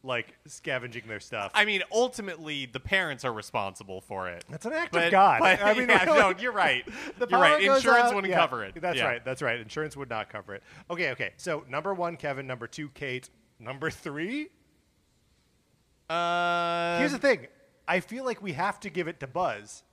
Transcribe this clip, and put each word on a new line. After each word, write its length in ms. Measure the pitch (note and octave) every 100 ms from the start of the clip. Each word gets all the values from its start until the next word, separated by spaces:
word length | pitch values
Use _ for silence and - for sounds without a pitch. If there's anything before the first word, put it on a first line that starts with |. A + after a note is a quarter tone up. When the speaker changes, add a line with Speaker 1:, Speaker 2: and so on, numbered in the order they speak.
Speaker 1:
like, 340 | C3 A#2+ - _ D3+
scavenging 560 | - - C3 A#2+ A#2 A2+
their 100 | G#2+
stuff. 300 | - A2+ G2+
Speaker 2:
I 100 | G#3+
mean, 180 | G#3 G3 F3
ultimately, 720 | G#3+ B3 B3+ G3 E3 D#3 C#3+ C3
the 120 | C3
parents 440 | - G3 E3+ C3
are 80 | C3
responsible 680 | A2 - A2+ G2 F2+ G2 F#2+
for 280 | - G2 F#2
it. 160 | F2 -
Speaker 1:
That's 160 | D3+
an 80 | A3+
act 200 | D#4+ E4+
Speaker 2:
But, 140 | E3+ E3+
Speaker 1:
of 40 |
God. 300 | F#3+ G3 A#2+
Speaker 2:
but, 200 | F#3 F#3
Speaker 1:
I 120 | G3+
mean, 140 | A3 B3
Speaker 2:
<laughs> 0 |
yeah, 160 | G3+
Speaker 1:
really, 140 | F#3+ D4+
Speaker 2:
no, 140 | G3+ F#3
you're 140 | B3
right. 320 | G#3 E3 B2 - A3+ - -
Speaker 1:
the 80 | A#3+
Speaker 2:
You're 120 | A#3+
right. 100 | E3 D3+
Speaker 1:
power 80 | G3
goes 100 | C4+
Speaker 2:
Insurance 260 | A#3 A#3+ A#3+
Speaker 1:
out. 60 |
Speaker 2:
wouldn't 160 | G#3 F#3+
Speaker 1:
Yeah, 80 | F3
Speaker 2:
cover 260 | D#3+ B2
it. 160 | G2 D#3+
Speaker 1:
that's 160 | F3 C#3
Speaker 2:
Yeah. 80 | A2+
Speaker 1:
right. 180 | A#2+
That's 180 | B2+ B2+
right. 160 | C3+ A#2
Insurance 360 | G#2+ D3+ D#3 C#3
would 120 | C3
not 220 | A2+ G2+
cover 240 | G#2 G2
it. 80 | G2 _ - -
Okay, 220 | E3+ D#3
okay. 220 | B2+ G#2 -
So, 280 | F3+ D3+ C#3
number 240 | C#3 F3
one, 240 | F#3+ E3+ E3
Kevin. 300 | D3+ C3+ C3+
Number 200 | B2 A#2
two, 200 | - D3
Kate. 380 | - C#3+ B2+ - _ _ _
Number 320 | A2 C3+ D#3
three? 580 | - E3 C#3+ F3 C#4+ D#4 _ _ _ _ _ _ _ _ _ _ _ _ _ _ _ -
Speaker 2:
Uh, 920 | E3 E3+ F3 F3 F3 E3+ E3+ E3+ E3+
Speaker 1:
Here's 140 | C#4+
the 60 | C4+
thing. 300 | C#4 G#3+ - _ _ _ -
I 120 | F3+
feel 240 | - A#3+
like 160 | C4 A3
we 100 | G3
have 260 | C#3 F#3+ -
to 100 | G3+
give 180 | E3 E3
it 120 | -
to 60 | C3
Buzz. 560 | D3+ F3 G#2+ G#2 - _